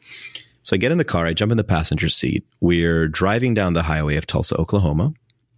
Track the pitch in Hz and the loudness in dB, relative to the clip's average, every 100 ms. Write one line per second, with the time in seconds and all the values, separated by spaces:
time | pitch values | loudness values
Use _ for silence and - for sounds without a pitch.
0 | - - - - - _ - 101 117 170 | -18 -16 -14 -16 -18 _ -2 0 2 0
1 | 139 87 82 85 107 113 101 85 80 76 | 0 0 0 0 0 0 2 0 0 -2
2 | 80 - - - - _ 87 85 85 82 | -2 -2 -2 -4 -6 _ 2 2 2 2
3 | 80 78 92 113 123 107 95 82 80 78 | 0 0 0 0 0 0 2 0 0 0
4 | 76 73 - - - - 82 101 90 76 | 0 -2 -2 -2 0 -2 0 2 2 2
5 | 120 156 _ _ _ | 0 -2 _ _ _